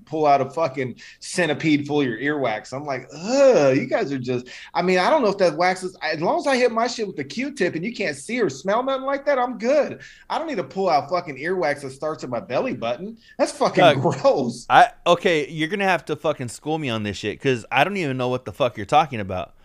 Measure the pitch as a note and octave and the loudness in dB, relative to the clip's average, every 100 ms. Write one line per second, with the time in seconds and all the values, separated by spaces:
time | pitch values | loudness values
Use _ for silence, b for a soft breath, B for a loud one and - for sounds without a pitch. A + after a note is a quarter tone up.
0 | - D#3 D3+ C#3 C3 - E3 C#3 B2+ A2 | -8 0 4 4 2 -2 -2 -2 -6 -8
1 | B B - - E3 C#3+ E3 D3 C#3+ D3 | B B -8 -2 0 0 2 2 2 0
2 | C3+ A2+ C#3 D3+ B2+ G#2+ - C3 D3 C3 | 0 -2 -4 -2 -2 -2 -6 -10 -6 -8
3 | - D3 F#3 C4+ C4+ G#3 C#3 C3+ - C#4+ | -8 -12 -2 4 6 8 6 4 2 -2
4 | F3+ C#3 B2 B2 - B B - F3 F#3 | 0 -4 -4 -4 -6 B B -2 2 2
5 | F#3+ D#4 G#3+ G3 F3+ D3+ F3+ F#3 F#3 - | 4 4 2 2 2 2 0 0 -6 -8
6 | D#3 D#3+ F3 D#4 D4 C4 B3 A3+ A#3+ B3 | -6 -2 0 0 0 2 2 2 -2 -2
7 | G#3 - C#3 - C#4 C#4+ F3 D3 F#3+ A#3 | -6 -6 -10 -6 -8 -2 -2 -2 -6 -4
8 | F#3+ C#3 - A#3+ A3 - F#3+ G#3+ C4 C4+ | -6 -6 -6 -2 -2 -2 -2 -2 0 -4
9 | C4 C#4 C#4+ C4+ B3 A3 A3+ D4 B3+ - | -4 -4 -2 0 -2 -4 0 2 0 -4
10 | B B B B3 D#4+ A#3+ E3 F#3+ F#3+ D3+ | B B B -6 -4 -6 -6 -2 2 2
11 | C3+ F3+ E3+ C3 D#3 F#3+ D#3 C#3+ C3+ C3 | 0 -4 -4 -8 -6 -2 -2 -2 -6 -8
12 | D#3 D3+ D3 A#2 A2 C3 B3+ B2+ A2+ B2+ | -8 -6 -6 -8 -4 -2 -2 -4 -6 -6
13 | F#3+ A#3 b b C#4+ - A3 - F3+ C#3 | -8 -14 b b -4 0 0 6 6 6
14 | E3 - C#4 G#3 A#2+ - - C3 F3 - | 2 2 2 2 0 -6 4 6 6 4
15 | - F3 G3 D#3+ C3+ D#3+ D#3 G3+ G3 E3+ | 2 4 4 0 -2 -4 -4 0 0 0
16 | - D3+ D#3+ C#3+ A#2+ - D3 D#3+ D3 A2+ | -2 -4 -2 -2 -6 -8 -6 -4 -2 -2
17 | G#2 G2 G#2+ E2+ C#3 B2+ - B2 D#3+ G3+ | -4 -4 -6 -2 0 0 0 2 2 0
18 | D#3 C3 B2 B2+ - - B2 - G2+ D3+ | -4 -2 -2 -2 -6 -2 -2 -2 0 2
19 | D#3 A#2 F#2+ F#2 - - | 2 -4 -6 -6 -8 -14